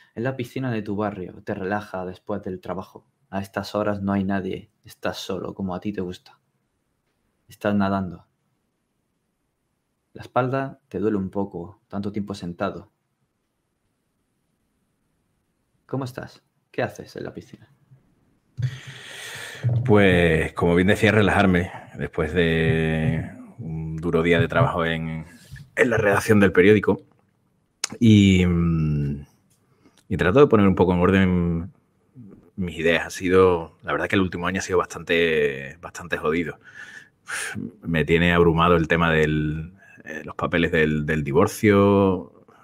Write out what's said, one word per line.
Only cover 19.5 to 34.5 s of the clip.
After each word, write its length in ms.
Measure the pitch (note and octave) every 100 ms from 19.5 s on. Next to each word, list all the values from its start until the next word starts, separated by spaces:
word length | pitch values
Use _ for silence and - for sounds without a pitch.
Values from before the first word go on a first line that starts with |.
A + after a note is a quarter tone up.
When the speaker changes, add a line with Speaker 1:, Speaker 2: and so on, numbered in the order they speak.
| - A#2+ A#2
Speaker 2:
Pues, 680 | - G#2 G2 F2+ E2+ D#2+ D#2+
como 200 | - F2
bien 140 | F2 F#2
decía, 240 | G#2 G#2+
relajarme 580 | G#2 F#2+ F2 G2 F2+ F#2 - - -
después 360 | D2 - D#2
de 1000 | F2 E2+ E2 D#2+ D#2+ D#2+ D#2+ D#2 D#2+ - - - -
un 380 | D#2+ D#2+ D#2+ -
duro 260 | E2+ E2
día 180 | E2+ E2+
de 80 | E2
trabajo 360 | D#2+ E2 F2
en, 420 | E2 E2 D#2+ D#2+ D#2+ - - - - -
en 140 | B2+
la 60 | A2
redacción 440 | G#2 G2+ - G#2+
del 120 | G2
periódico. 500 | F2+ F#2+ G#2+ F#2+ F#2+ - _ _ _ _ _ _ _ - -
Y, 460 | A#2 G#2+ G2 F#2 F2+
mm, 800 | E2+ E2+ E2 D#2 D2 C#2+ C#2+ C#2 _ _ _ _ _ _ _ _
y 80 | G2
trato 240 | E2+ A#2
de 60 | D3
poner 200 | A2 G2
un 80 |
poco 180 | F2+ F2+
en 60 | F2+
orden 720 | F2+ F#2+ F#2 F2+ E2+ E2+ F2 - _ _ _ B2+ A#2+ - _ -
mis 220 | F2 E2
ideas. 280 | D#2+ D#2+ D#2
Ha 40 |
sido, 640 | - F#2 F#2 F#2 F2 E2 _
la 100 | -
verdad 160 | D2 F2
que 80 | G#2
el 60 |
último 240 | F#2 F2
año 120 | F2